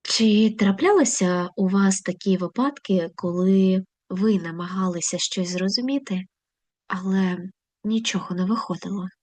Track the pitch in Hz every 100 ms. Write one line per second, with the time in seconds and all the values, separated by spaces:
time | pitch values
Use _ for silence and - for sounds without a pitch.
0 | - - 220 208 220 - 196 196 349 415
1 | 277 - 180 180 175 - 190 196 196 190
2 | - 180 202 185 175 233 277 285 - 185
3 | 170 - 180 175 185 190 190 190 185 _
4 | _ 185 214 196 165 170 180 185 185 175
5 | - 175 - - 180 180 190 220 254 277
6 | 269 185 190 _ _ _ _ _ _ 190
7 | 190 190 185 180 185 _ _ _ 214 220
8 | 226 190 - 180 185 220 - 175 180 196
9 | 185 _